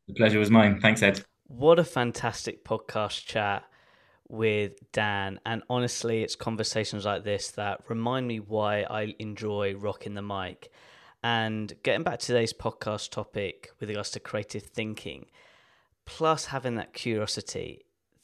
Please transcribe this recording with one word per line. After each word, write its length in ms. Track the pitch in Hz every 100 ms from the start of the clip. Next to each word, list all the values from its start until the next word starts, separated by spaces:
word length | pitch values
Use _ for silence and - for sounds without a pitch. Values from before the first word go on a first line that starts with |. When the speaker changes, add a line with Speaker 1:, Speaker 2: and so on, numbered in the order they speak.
| -
Speaker 1:
The 60 |
pleasure 260 | 98 110 107
was 100 | 104
mine. 300 | 113 104 98
Thanks, 220 | 110 110
Ed. 200 | 101 98 - _ _
Speaker 2:
What 320 | 123 147 170
a 40 |
fantastic 800 | 160 135 120 - 117 - - -
podcast 640 | - 110 - 107 104 - -
chat 400 | 113 101 98 - _ _ _ _ _ _
with 500 | 110 110 107 104 101 -
Dan. 480 | - 107 101 98 - 110
And 180 | 117 -
honestly, 540 | 123 120 - 117 113
it's 140 | 110 -
conversations 640 | - 110 107 113 104 110 101
like 200 | 95 107
this 260 | 101 -
that 300 | - 104 98 -
remind 360 | 113 117 131 123
me 140 | 113
why 440 | 98 107 104 104
I 320 | 98 107 107 -
enjoy 560 | 107 101 107 104 101 98
rocking 380 | 104 - -
the 80 | 101
mic. 500 | 101 98 90 - - - - - - _
And 500 | 117 117 110 107 107 -
getting 220 | - 117
back 160 | 175 110
to 60 | -
today's 260 | 117 117
podcast 560 | - 113 - - 107 -
topic 600 | - 104 107 98 - - _
with 100 | 104
regards 220 | 104 104
to 80 | -
creative 440 | - 110 101 101
thinking, 640 | - - 110 104 92 67 - _ - - _ _ _ _ -
plus 400 | - 160 151 -
having 300 | 139 123 113
that 180 | -
curiosity, 880 | - 120 110 107 - - - 82 - _ _ _ _